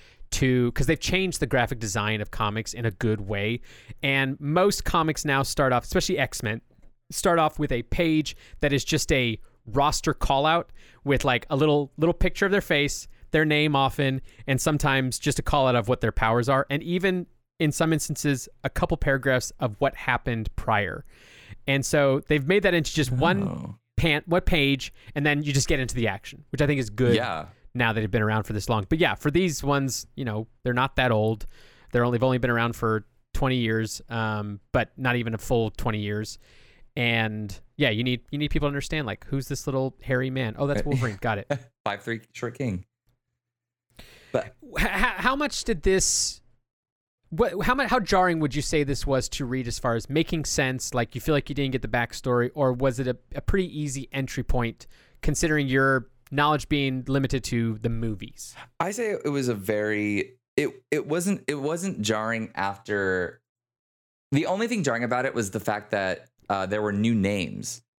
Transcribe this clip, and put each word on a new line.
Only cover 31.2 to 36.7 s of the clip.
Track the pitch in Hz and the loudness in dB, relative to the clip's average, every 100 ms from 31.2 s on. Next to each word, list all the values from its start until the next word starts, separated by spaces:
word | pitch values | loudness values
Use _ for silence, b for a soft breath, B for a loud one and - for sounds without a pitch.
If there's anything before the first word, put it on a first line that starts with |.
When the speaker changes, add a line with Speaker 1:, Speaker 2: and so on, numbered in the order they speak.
| 110 110 - b b b b | 2 -2 -6 b b b b
Speaker 1:
They're | 120 123 | 0 2
only, | 120 | 2
they've | |
only | 131 127 | 2 2
been | 120 | 2
around | 117 117 - | 2 0 0
for | 113 110 - _ _ | 0 0 -4 _ _
twenty | - 135 127 | -2 0 2
years, | 113 110 110 - - | 2 0 -2 -6 -8
um, | 117 110 107 104 101 _ | -4 -2 -2 -6 -10 _
but | 127 110 - | -2 -2 -2
not | 131 120 | -2 0
even | 113 | -2
a | 113 | -4
full | - 120 110 | 0 0 0
twenty | - 120 107 | -2 -4 -2
years. | 104 104 110 - b b b | -4 -4 -6 -12 b b b